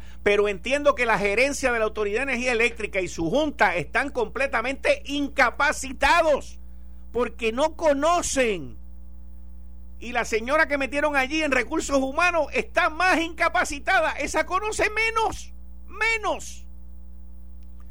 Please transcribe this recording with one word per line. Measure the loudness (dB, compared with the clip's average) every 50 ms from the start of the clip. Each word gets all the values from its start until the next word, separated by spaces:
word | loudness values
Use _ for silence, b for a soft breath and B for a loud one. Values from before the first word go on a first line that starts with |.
| B B B B
pero | 2 4 4 4 4 2
entiendo | 0 -2 -2 0 0 4 4 4 4
que | 4 4
la | 2 4 4
gerencia | 4 2 4 4 2 2 2 0 0 0
de | 2 2
la | 0
Autoridad | 0 0 -2 -2 0 0 0 0
de | 0
Energía | -2 0 0 0
Eléctrica | 2 2 2 2 0 -2 -6 -4 -2 -2
y | -2
su | -2 -4 -4 -2 2
junta | 2 2 2 0 2 4 4 4 4
están | 0 -2 0 0 -2 -2 0
completamente | -2 -2 -2 -2 -2 -2 -2 0 0 -2 -2 -2 -4 0 0 0 0 0 -2
incapacitados | -4 -4 -2 -2 -2 2 2 2 4 4 2 2 2 2 0 -4 -8 -2 0 4 6 6 6 6 4 2 2 0 -6 -12 -12 b b b b b b b b b b
porque | -2 -2 -2 -2 -2 -2 -2 0
no | 2 2 0 0 0
conocen. | 2 2 4 4 4 4 4 4 2 2 0 2 2 2 2 0 -2 -4 -8 -10 -10 -10 -12 -12 -12 -12 -12 -12 -10 -10 -10 -10 -10 -10 -10 -10 -10 -10 -10 -10 -10 -10 -10 -10 -10
Y | -8 -2
la | -2 -2 0
señora | 0 0 -2 0 2 2 2 4
que | 2 2 0
metieron | 0 0 0 0 0 2 2
allí | 2 0 0 0 0
en | 0 2
recursos | 2 0 0 0 -2 -2 0 2 2 2
humanos | 2 2 2 2 2 4 4 2 0 0
está | -2 -4 -4 0 2 2 2 2
más | 2 2 4 4 4 4
incapacitada. | 2 -2 -2 0 0 2 2 2 0 0 -4 -4 0 2 2 4 2 2
Esa | 0 -2 -4 -2 0 0 0
conoce | 0 -2 -2 -2 -2 0 0 0 0
menos, | 2 0 0 2 2 2 0 0 0 -4 -8 -12 -12 -12 -12 -12 -12 -12 -12 -12
menos. | -6 -2 0 0 0 0 0 -2 -2 -2 -6 -10 -10 -10 -12 -12 -12 -12 -12 -12 -12 -12 -12 -12 -12 -12 -12 -10 -10 -10 -10 -10 -10 -10 -10 -10 -10 b b b